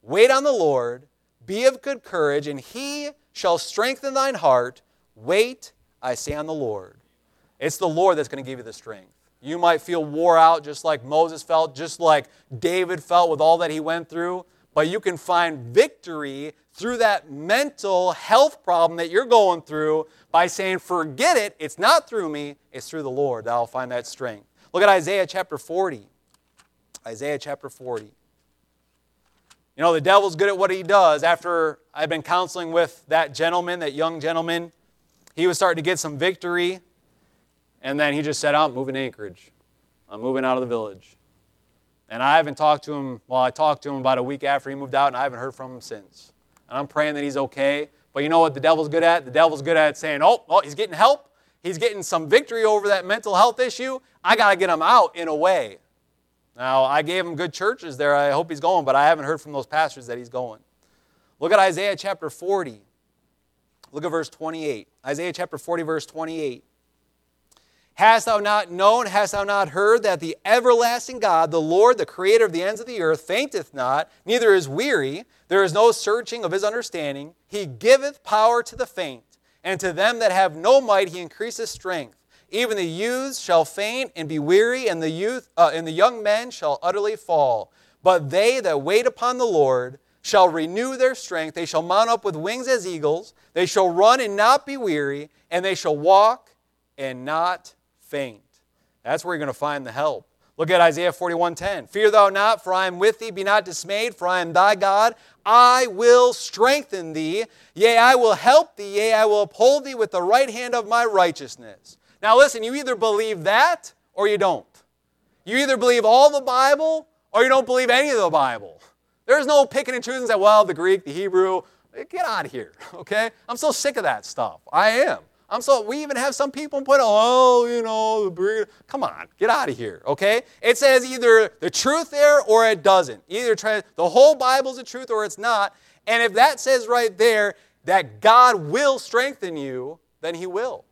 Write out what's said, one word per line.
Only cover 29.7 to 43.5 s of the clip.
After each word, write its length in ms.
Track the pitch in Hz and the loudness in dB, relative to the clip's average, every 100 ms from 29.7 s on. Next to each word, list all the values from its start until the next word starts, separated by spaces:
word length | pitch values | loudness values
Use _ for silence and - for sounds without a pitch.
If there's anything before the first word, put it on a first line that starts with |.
| - | -2
You 60 | |
know, 100 | 165 | 0
the 80 | 160 | 2
devil's 340 | 143 196 196 | 4 2 2
good 140 | 160 202 | -2 -2
at 100 | 190 | 0
what 120 | 190 | -2
he 120 | 190 | -2
does. 400 | 170 202 175 151 | 0 4 4 2
After 560 | 165 165 175 170 156 143 _ | 0 -2 -2 -2 -2 -6 _
I've 160 | 143 156 | -8 -6
been 140 | 160 | -6
counseling 500 | - 180 185 180 165 | -2 -2 -2 -8 -4
with 320 | 170 160 - _ | -2 -2 -6 _
that 260 | 160 156 | -2 -2
gentleman, 440 | 131 165 175 175 175 | -2 -2 -2 -4 -6
that 120 | 151 | -6
young 280 | 143 160 165 | -4 -6 -4
gentleman, 520 | 151 165 165 170 170 _ _ _ _ _ _ - | -4 -4 -4 -6 -8 _ _ _ _ _ _ -2
he 100 | 180 | -2
was 100 | 165 | 2
starting 260 | 190 165 | 0 0
to 60 | 160 | -4
get 120 | 180 | -4
some 180 | 160 147 | -6 -4
victory, 600 | 175 185 175 175 175 185 _ _ _ _ _ _ _ _ _ _ | -4 -4 -6 -4 -4 -6 _ _ _ _ _ _ _ _ _ _
and 160 | 135 143 | -8 -2
then 140 | 147 | -2
he 80 | 143 | -2
just 180 | 151 139 | -4 -4
said, 160 | 147 147 | 0 2
"I'm 180 | 156 | 0
moving 200 | 123 135 | -2 -8
to 60 | 135 | -6
Anchorage. 520 | 131 - 104 87 _ _ _ _ _ _ _ | -8 -10 -16 -16 _ _ _ _ _ _ _
I'm 120 | 104 | -10
moving 240 | 123 131 | -6 -4
out 120 | 131 127 | -2 -2
of 60 | |
the 40 | 127 | -4
village." 500 | 117 110 95 _ _ _ _ _ _ _ _ _ _ _ | -6 -8 -14 _ _ _ _ _ _ _ _ _ _ _
And 140 | 113 | -4
I 140 | 135 165 | 2 2
haven't 200 | 151 139 | 2 0
talked 280 | 151 147 | 0 0
to 80 | - | -4
him, 280 | 147 139 117 _ | -10 -8 -12 _
well, 140 | 127 | -2
I 100 | 127 | -2